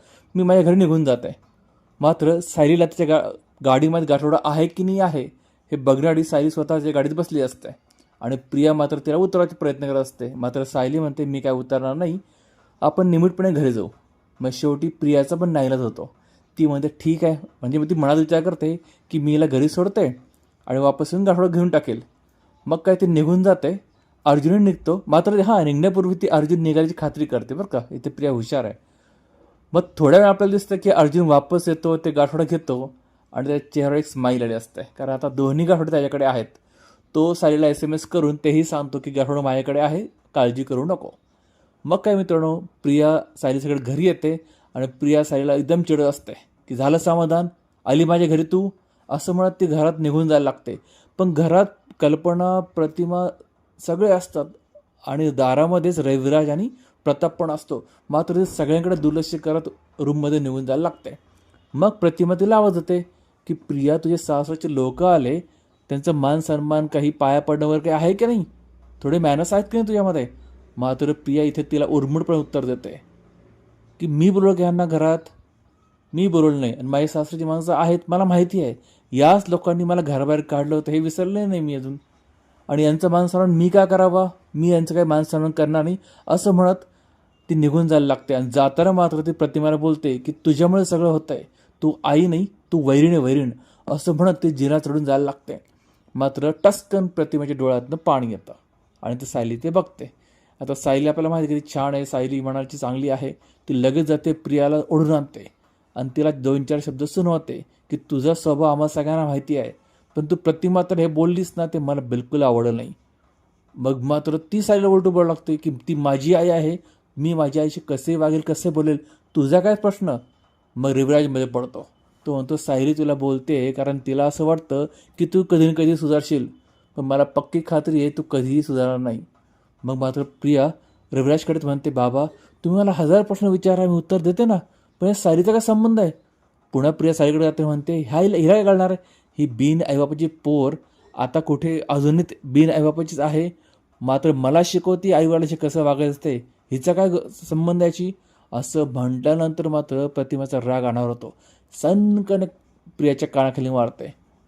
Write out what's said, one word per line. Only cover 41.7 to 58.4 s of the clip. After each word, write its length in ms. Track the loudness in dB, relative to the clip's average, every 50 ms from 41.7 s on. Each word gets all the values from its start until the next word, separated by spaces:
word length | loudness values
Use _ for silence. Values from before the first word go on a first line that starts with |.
| _ _ -6
मग 120 | -2 -2
काय 180 | 0 0 0 0
मित्रांनो, 460 | 0 0 0 0 0 0 0 -4 -4 -8 -12 _ _ -2
प्रिया 360 | 0 2 4 4 4 2 0 -2 -6 _ -6 -4
सायलीसकट 340 | -2 -2 -2 -2 -2 -4
घरी 300 | -4 -4 -4 -2 0 0
येते 300 | 0 0 0 -2 -4 -4 -4 -8 _ _ _ _ _ -8
आणि 120 | -6 -6
प्रिया 380 | -6 -6 -4 0 2 2 2 2
सायलीला 300 | 0 -2 -2 0 0 0
एकदम 280 | 0 0 0 0 0 0
चिडत 200 | 0 0 0 0
असते 300 | 0 -2 -4 -8 -18 -20 -20 _ _ _ _ _ -10
की 80 | -6
"झालं 220 | -2 0 2 2 2
समाधान, 480 | 2 2 0 2 2 2 0 0 -2 -2 -8 _ _ _ _ _ -2
आली 180 | 0 2 2 4
माझ्या 220 | 4 2 2 2
घरी 160 | 2 2 2 0
तू?" 280 | 0 0 0 0 -2 -6 _ _ _ _ _ _ -8
असं 220 | -8 -6 -4 -2 -2
म्हणत 180 | 0 0 0 0 0
ती 60 | -2
घरात 260 | 0 2 2 2 2 0 0
निघून 300 | -2 0 0 0 2 4
जायला 160 | 4 4 2
लागते. 360 | 2 -4 -6 -8 -12 -12 -12 _ _ _ _ _ _ _ -2
पण 140 | -2 0 2
घरात 340 | 2 2 4 4 4 4 2 -2 _ _ -20 -6 -2
कल्पना, 600 | 0 0 0 0 0 -2 -2 0 0 0 0 -2
प्रतिमा 680 | -4 -4 -4 -4 -4 -2 -2 -4 -4 -4 -2 -2 -4 -4 -6 -10 _ _ _ _ _ _ _ -12 -8
सगळे 240 | -6 -4 0 2 2
असतात 340 | 2 2 0 -4 -6 -8 -8 -8 -10 _ _ _ _ -20 _ _ _ _ -10
आणि 240 | -8 -4 -2 -2 -2
दारामध्येच 680 | 0 0 2 2 2 2 2 2 2 0 0 0 0 0
रविराज 520 | 0 0 0 0 0 2 2 2 2 0
आणि 180 | -2 -2 -4 -6 -8 -12 _ _ _ _ -2
प्रताप 320 | -2 -2 0 -2 -2 -2
पण 140 | -2 -4 -4
असतो. 360 | -6 -6 -8 -10 -10 -10 -10 _ _ _ _ -4
मात्र 260 | -2 -2 -2 0 0
ते 100 | 0